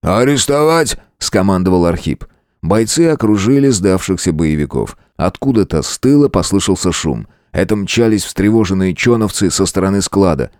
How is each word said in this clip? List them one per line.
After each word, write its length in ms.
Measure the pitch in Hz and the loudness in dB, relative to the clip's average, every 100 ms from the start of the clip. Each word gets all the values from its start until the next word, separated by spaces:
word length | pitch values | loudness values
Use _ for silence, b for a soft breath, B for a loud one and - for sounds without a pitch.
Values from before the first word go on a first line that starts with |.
«Арестовать!» 960 | - 101 127 143 - 143 151 165 147 - b _ | 0 0 2 0 0 2 2 2 0 -6 b _
скомандовал 680 | - 104 95 92 92 90 85 | -4 0 2 2 2 2 2
Архип. 380 | 85 - 65 - _ _ _ | 0 -4 -6 -10 _ _ _
Бойцы 440 | 80 104 113 - 165 | -2 0 0 0 0
окружили 640 | 151 110 107 98 139 139 | 2 0 2 2 2 2
сдавшихся 640 | 110 98 92 - 92 - | 2 2 0 -2 -2 -2
боевиков. 680 | 78 80 78 71 67 53 - _ - | 0 0 -2 -4 -4 -6 -10 _ -6
Откуда-то 680 | 87 - 135 117 92 80 | -6 -2 -2 0 0 -2
с 160 | - - | -4 -4
тыла 280 | 131 143 143 | 2 4 4
послышался 640 | - 85 98 - 92 92 | 2 0 -2 0 -2 -2
шум. 380 | 82 80 60 50 _ _ | -2 -4 -6 -8 _ _
Это 240 | - 90 107 | -4 -2 -2
мчались 480 | 95 - 113 107 | -2 0 2 0
встревоженные 680 | - - 101 113 98 95 95 | -2 -2 2 2 2 0 0
чоновцы 580 | 87 120 120 107 - 95 | 0 0 2 0 -2 -2
со 160 | - 95 | 0 -2
стороны 360 | - 92 101 | 0 0 -2
склада. 480 | 92 98 95 76 - _ | -2 0 2 0 -4 _